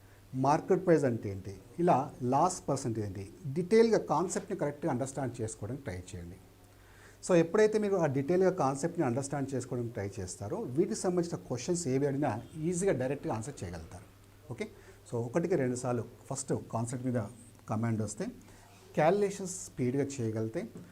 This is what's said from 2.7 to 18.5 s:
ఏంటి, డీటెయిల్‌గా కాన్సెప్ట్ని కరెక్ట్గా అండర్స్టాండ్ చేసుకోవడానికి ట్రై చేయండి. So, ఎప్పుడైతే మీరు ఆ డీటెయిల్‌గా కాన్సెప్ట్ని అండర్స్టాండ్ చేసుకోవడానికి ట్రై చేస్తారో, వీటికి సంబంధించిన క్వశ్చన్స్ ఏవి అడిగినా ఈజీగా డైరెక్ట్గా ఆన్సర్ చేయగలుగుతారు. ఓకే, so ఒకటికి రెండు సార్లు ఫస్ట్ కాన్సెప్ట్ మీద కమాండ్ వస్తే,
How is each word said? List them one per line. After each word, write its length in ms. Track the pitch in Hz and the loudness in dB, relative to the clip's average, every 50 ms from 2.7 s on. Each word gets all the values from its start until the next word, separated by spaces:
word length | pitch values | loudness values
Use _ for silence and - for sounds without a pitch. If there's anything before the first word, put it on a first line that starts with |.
| 143 127 - 123 110 113 104 | -2 -2 -2 -2 -2 -2 -4
ఏంటి, 260 | 101 90 98 95 - - - - | -4 -6 -8 -10 -12 -12 -12 -8
డీటెయిల్‌గా 520 | 139 135 170 175 180 220 226 226 226 208 180 | -6 -4 -2 2 4 6 6 8 6 4 2
కాన్సెప్ట్ని 600 | - - 147 151 180 180 - 202 - - 202 160 | 2 2 0 0 0 0 -2 -4 -6 -6 -4 -2
కరెక్ట్గా 340 | 151 147 143 - - 165 | -2 -2 -4 -2 -2 -2
అండర్స్టాండ్ 480 | 131 120 135 123 - 151 139 123 117 - | -2 -2 -2 -4 -4 -4 -6 -4 -4 -4
చేసుకోవడానికి 440 | 110 107 - - 107 98 - - - | -6 -6 -6 -8 -8 -8 -8 -8 -8
ట్రై 120 | - 90 | -8 -8
చేయండి. 400 | 90 87 - - 90 85 87 92 - - - - - - - - - - - - - - - - - - | -10 -10 -10 -12 -12 -12 -12 -14 -16 -20 -20 -20 -20 -20 -20 -20 -20 -20 -20 -20 -20 -20 -20 -20 -8 0
So, 80 | - 185 | 4 6
ఎప్పుడైతే 440 | 170 165 170 - 214 214 214 214 214 | 6 6 6 4 4 4 6 4 2
మీరు 180 | 214 202 196 | 2 2 2
ఆ 100 | 180 165 | 4 4
డీటెయిల్‌గా 440 | 143 123 143 135 139 175 185 190 185 | 4 2 2 2 4 4 4 6 4
కాన్సెప్ట్ని 560 | 180 185 147 135 139 135 - 165 170 - 156 | 4 4 2 2 2 0 -2 -2 0 0 0
అండర్స్టాండ్ 480 | 123 120 139 135 - 156 143 135 131 135 | 2 2 0 -2 -2 -2 -4 -2 -2 -2
చేసుకోవడానికి 400 | 127 117 - 131 120 120 117 117 | -4 -4 -4 -4 -4 -4 -4 -4
ట్రై 160 | 110 98 101 - 110 | -4 -6 -4 -4 -6
చేస్తారో, 360 | 92 90 - - 101 104 160 | -8 -8 -8 -8 -8 -6 -6
వీటికి 380 | 214 233 143 123 147 196 208 220 | -6 -6 -2 2 2 2 2 0
సంబంధించిన 440 | - - 190 175 180 170 170 165 - - | -2 -2 0 2 0 0 -2 -4 -8 -6
క్వశ్చన్స్ 420 | - 131 120 - 180 175 170 - 135 | -6 -6 -4 -2 -2 -2 -2 0 0
ఏవి 180 | 127 135 143 | 0 2 2
అడిగినా 360 | 143 135 135 151 131 107 113 - - - 160 | 2 0 0 0 0 -2 -2 -6 -10 -8 -4
ఈజీగా 340 | 151 170 180 170 196 196 | -2 -2 0 0 2 2
డైరెక్ట్గా 420 | 170 123 127 131 147 139 - 160 123 | 2 2 0 -2 -2 -4 -4 -4 -4
ఆన్సర్ 300 | 110 110 143 - - 107 | -4 -6 -8 -10 -8 -8
చేయగలుగుతారు. 400 | 90 87 85 82 82 - 87 90 - - - - - - - - - | -8 -8 -10 -12 -12 -16 -18 -18 -20 -20 -20 -20 -20 -20 -20 -16 -12
ఓకే, 160 | 123 - 214 - - - - - - - - - | -10 -10 -10 -10 -12 -18 -20 -20 -20 -20 -12 -8
so 40 | 127 | -6
ఒకటికి 400 | 117 117 120 - 170 170 175 190 | -6 -4 -2 0 0 0 2 2
రెండు 200 | 147 131 127 123 | 2 2 2 0
సార్లు 280 | 120 - 127 123 117 107 - - - - - | -2 -2 -2 0 -2 -2 -6 -10 -14 -10 -10
ఫస్ట్ 220 | 135 - - - 156 107 104 - | -8 -6 -2 -2 -2 -2 -2 -4
కాన్సెప్ట్ 340 | - 113 113 117 139 123 123 | -4 -4 -4 -2 -4 -4 -2
మీద 160 | 131 120 120 104 107 - - - - - - - - | -2 0 -2 -2 -4 -8 -16 -20 -20 -20 -12 -6 -4
కమాండ్ 340 | 113 107 117 117 113 104 | -2 0 0 0 0 0
వస్తే, 220 | 107 101 - - 185 247 - - - - | -2 -2 -4 -6 -6 -6 -8 -12 -16 -20